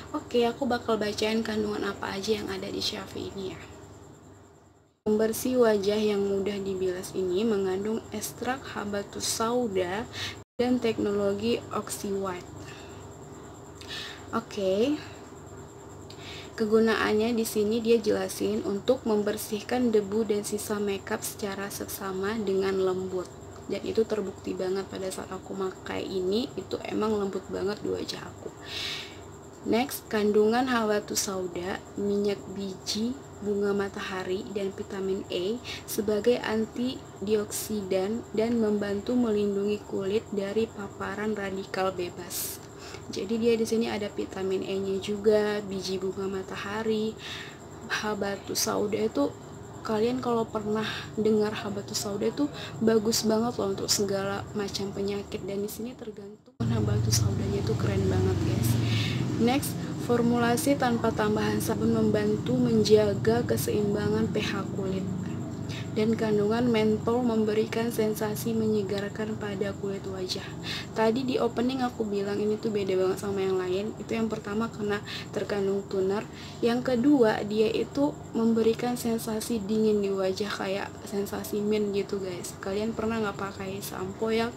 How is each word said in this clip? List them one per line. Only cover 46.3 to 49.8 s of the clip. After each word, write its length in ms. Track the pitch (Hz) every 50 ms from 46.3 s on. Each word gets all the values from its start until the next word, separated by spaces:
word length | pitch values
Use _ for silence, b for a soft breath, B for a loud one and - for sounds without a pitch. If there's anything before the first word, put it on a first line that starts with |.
| 196 190 190 - 190 - - 202 202 220 226 220 220 214 214 220 214 B B B B B B B B B - - - - - -
habatus 800 | - - - 214 214 202 202 202 202 196 - - 202 202 - 220
sauda 320 | 202 190 208 208 196 208
itu 320 | 214 220 - 285 285 285 - - - - - - - - - -